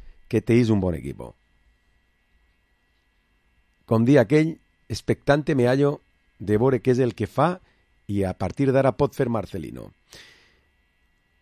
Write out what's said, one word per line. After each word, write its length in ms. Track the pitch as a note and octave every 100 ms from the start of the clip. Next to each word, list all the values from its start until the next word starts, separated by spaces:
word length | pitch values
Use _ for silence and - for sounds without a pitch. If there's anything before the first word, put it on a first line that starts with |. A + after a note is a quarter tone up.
| - - -
que 140 | A2
tenéis 280 | - A#2 A2+
un 100 | G#2
bon 140 | F#2 D2+
equipo. 380 | C2 G1+ A#1+ - _ _ _ _ _ _ _ _ _ _ _ _ _ _ _ _ _ _ _ _ _ _ _ _ -
Com 160 | A2 A#2
dia 160 | C#3+
aquell, 360 | G#2+ D3+ D#3+ D#3 _ _ _
expectante 640 | A2 - A2 - D3 D3 C#3+
me 120 | A#2+
hallo 340 | C3+ C#3+ D3 _ _ _ _
de 180 | G2 G#2+
veure 220 | C3 B2
què 80 | B2+
és 60 | B2
el 120 | B2 -
que 120 | G#2+
fa 300 | - D#3 F#3 _ _ _ _ -
i 100 | G2+
a 100 | F#2 -
partir 320 | F#2 - C3+
d'ara 220 | C3 C3 A#2
pot 160 | C#3 -
fer 120 | B2+
Marcelino. 580 | A#2 F#2+ F#2 C2+ B1 G1+ _ _ - - _ _ _ _ _ _ _ _ _ _ _